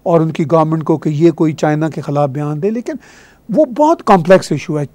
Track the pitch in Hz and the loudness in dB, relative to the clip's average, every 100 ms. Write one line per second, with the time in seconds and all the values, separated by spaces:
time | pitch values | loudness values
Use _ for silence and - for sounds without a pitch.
0 | 190 170 160 151 156 165 156 160 151 160 | 0 2 2 -2 0 2 2 -2 -2 -2
1 | 160 143 170 165 160 135 156 151 156 156 | -2 2 2 2 -2 0 -2 0 -4 -6
2 | 147 143 143 139 147 151 196 226 240 311 | -4 -2 -2 -2 -6 -4 -4 -4 -8 -10
3 | - - - _ - 220 285 233 302 330 | -14 -20 -20 _ -4 0 0 2 0 2
4 | - 190 160 190 - 147 - 151 143 | 2 2 6 4 4 -6 -4 -6 -6